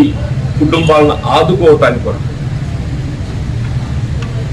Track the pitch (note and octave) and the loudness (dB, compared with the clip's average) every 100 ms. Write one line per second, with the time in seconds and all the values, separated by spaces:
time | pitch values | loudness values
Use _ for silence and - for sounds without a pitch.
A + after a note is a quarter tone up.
0 | C#3+ - - - - - D3+ E3 D#3+ D3+ | 4 2 -2 -2 -2 0 2 2 4 4
1 | D3 - B2 C#3 E3 F3+ E3+ D3 B2+ - | 4 2 0 2 2 4 4 6 4 2
2 | A2 - - - - - - - - - | -2 -4 -4 -6 -6 -4 -4 -4 -4 -4
3 | - - - - - - - - - - | -4 -6 -6 -6 -4 -4 -2 -4 -4 -2
4 | - - - A#2 A#2 | -2 -2 -4 -4 -4